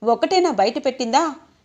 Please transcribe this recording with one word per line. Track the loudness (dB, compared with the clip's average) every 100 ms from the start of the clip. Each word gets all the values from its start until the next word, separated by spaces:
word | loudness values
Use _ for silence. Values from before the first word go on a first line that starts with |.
ఒకటేనా | -2 0 2 2 2
బయట | 2 0 0 -4
పెట్టిందా? | -4 0 0 0 -4 -16 _